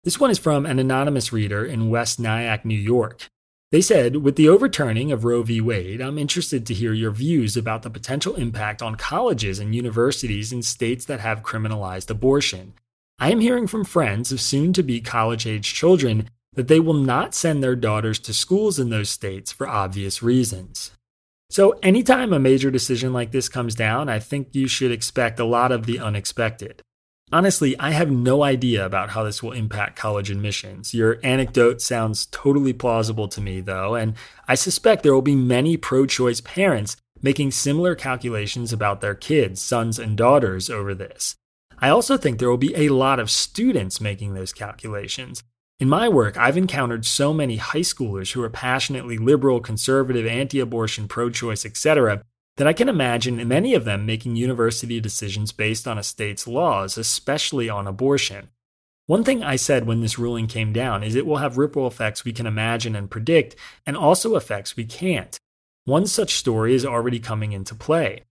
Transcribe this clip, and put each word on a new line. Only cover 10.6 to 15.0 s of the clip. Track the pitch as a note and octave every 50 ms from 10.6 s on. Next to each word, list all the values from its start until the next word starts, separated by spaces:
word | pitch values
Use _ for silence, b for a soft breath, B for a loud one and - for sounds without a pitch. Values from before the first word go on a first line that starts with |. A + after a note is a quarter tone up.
states | A2+ - - - B2 A2+ B2 B2 -
that | - C#3+ A#2
have | G#2 A2+ A2 G#2+
criminalized | A2 - - A2 G#2+ G#2+ A2 G#2 G2 F#2 F#2 F#2+ - -
abortion. | A2 G#2 B2 C3 C3+ D3 C#3 - - F#2 F#2 G#2 - _ _ _ _ _ _ _ _
I | _ B2+ D#3
am | A3+ A#3
hearing | A3 A#3+ B3+ B3 A#3
from | F#3+ - A3 G3
friends | - - F3 D3 G#2+ G2 G#2+ B2 -
of | C3+ A#2+
soon-to-be | - - - C#3 D3+ F3+ F3+ F#3+ E3 C3 A#2+ A#2